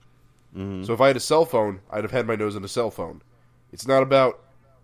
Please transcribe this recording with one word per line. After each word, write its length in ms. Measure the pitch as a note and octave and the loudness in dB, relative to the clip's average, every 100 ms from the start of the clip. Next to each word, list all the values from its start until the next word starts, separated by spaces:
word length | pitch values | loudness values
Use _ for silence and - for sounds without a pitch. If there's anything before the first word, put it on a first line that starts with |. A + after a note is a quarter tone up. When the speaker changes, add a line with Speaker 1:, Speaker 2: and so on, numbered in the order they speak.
| _ _ _ _ _ F#2+ | _ _ _ _ _ -10
Speaker 1:
Mm-hmm. 280 | G2 F#2+ | -8 -6
Speaker 2:
So 100 | G2 | -4
if 60 | A2+ | 2
I 80 | C3+ | 4
had 80 | C3 | 4
a 40 | |
cell 240 | - D#3 | 2 2
phone, 360 | D#3+ A#2+ G#2+ F#2+ - | 2 0 -2 -4 -10
I'd 140 | G#2+ | -6
have 80 | G#2 | -4
had 140 | B2 A2+ | -4 -2
my 100 | A2 | -2
nose 180 | G#2+ G2+ | -4 -6
in 80 | |
a 40 | G2 | -8
cell 220 | B2 A2+ | -4 -4
phone. 300 | - E2 D#2 _ _ _ _ _ | -6 -12 -14 _ _ _ _ _
It's 140 | - B2 | -10 0
not 160 | C3+ | 2
about 380 | C3 C3+ B2+ - _ _ _ _ | 4 4 4 0 _ _ _ _